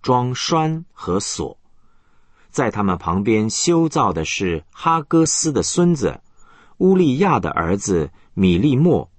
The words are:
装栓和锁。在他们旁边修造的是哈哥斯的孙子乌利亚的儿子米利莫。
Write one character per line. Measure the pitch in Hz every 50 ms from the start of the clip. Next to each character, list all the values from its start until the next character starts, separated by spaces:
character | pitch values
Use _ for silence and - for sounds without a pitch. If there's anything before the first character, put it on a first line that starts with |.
装 | - - 127 123 123 127 127
栓 | - - - 170 160 156 156 160 160 165 - _
和 | - - - 87 98
锁。 | 104 - - - 76 64 - _ _ _ _ - _ - _ _ _ _ _ _ _ _ _ _ _ _
在 | _ - 135 113
他 | - 107
们 | 104 98 92 90
旁 | - 82 85 95 101
边 | 117 110 110 107 110
修 | - - - 170 175 165 165 160
造 | - 160 127 101
的 | 87 82 80
是 | 78 - - 101 92 85 80 - _
哈 | _ - - 165 165 165
哥 | 151 _ - 165 160
斯 | 151 - - - 160
的 | 147 113
孙 | 82 - - - 175 175 170
子 | 147 107 85 - - _ _ _ - - _ - - - _ - _
乌 | 185 185 190
利 | 185 180 147 127 139
亚 | 196 190 156 113
的 | 85 80
儿 | - - 82 82 92 101
子 | - - 95 85 76 69 - - - _ -
米 | - 95 92 87 85
利 | 110 151 135
莫。 | 123 156 180 147 90 65 - _